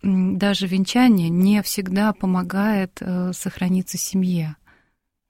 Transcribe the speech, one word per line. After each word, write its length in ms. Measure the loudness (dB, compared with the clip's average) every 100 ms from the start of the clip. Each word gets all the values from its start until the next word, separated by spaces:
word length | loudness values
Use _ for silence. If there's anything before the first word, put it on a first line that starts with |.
м, 340 | 0 2 2 0
даже 300 | 0 0 -2
венчание 600 | 0 0 4 4 4 2
не 320 | 2 4 2
всегда 480 | 0 -6 -2 0 0
помогает, 840 | 0 -2 -2 -2 -2 0 0 -4 -6
э, 320 | -6 -4 -4
сохраниться 640 | -6 -8 -4 -2 0 -2 -8
семье. 600 | -4 -2 0 0 -2 -8 _ _ _ _ _ _